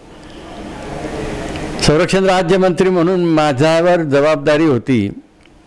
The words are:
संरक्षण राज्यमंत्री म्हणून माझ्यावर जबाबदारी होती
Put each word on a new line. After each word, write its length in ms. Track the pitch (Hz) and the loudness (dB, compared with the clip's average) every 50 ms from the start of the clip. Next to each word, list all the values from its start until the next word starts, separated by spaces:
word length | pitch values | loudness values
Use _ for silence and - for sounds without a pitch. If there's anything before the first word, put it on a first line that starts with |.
| - - - - - - - - - - - - - - - - - 143 - - - - - 147 - - - - - - - - - - - - - | -20 -20 -20 -20 -20 -20 -20 -18 -18 -16 -16 -14 -14 -14 -14 -12 -12 -12 -10 -10 -10 -10 -8 -8 -8 -8 -8 -8 -8 -8 -8 -8 -8 -8 -6 -2 0
संरक्षण 400 | - 147 156 180 - - 196 190 | 2 2 2 2 2 0 2 2
राज्यमंत्री 640 | 190 185 185 185 160 190 190 185 185 170 185 185 190 | 2 2 2 2 2 2 2 2 2 2 2 2 2
म्हणून 360 | 185 180 160 175 190 180 175 | 2 2 2 2 2 0 2
माझ्यावर 800 | 170 160 156 151 151 139 120 151 160 160 165 170 180 175 175 165 | 2 2 2 2 2 2 2 2 2 2 2 2 2 2 2 0
जबाबदारी 600 | 147 135 139 143 156 156 147 139 151 151 151 165 | 0 2 2 2 2 2 0 2 2 2 2 2
होती 440 | 160 135 120 110 135 131 113 98 101 - - - _ _ _ - - - - _ | 2 2 0 0 0 0 0 0 -2 -6 -10 -16 _ _ _ -20 -20 -20 -20 _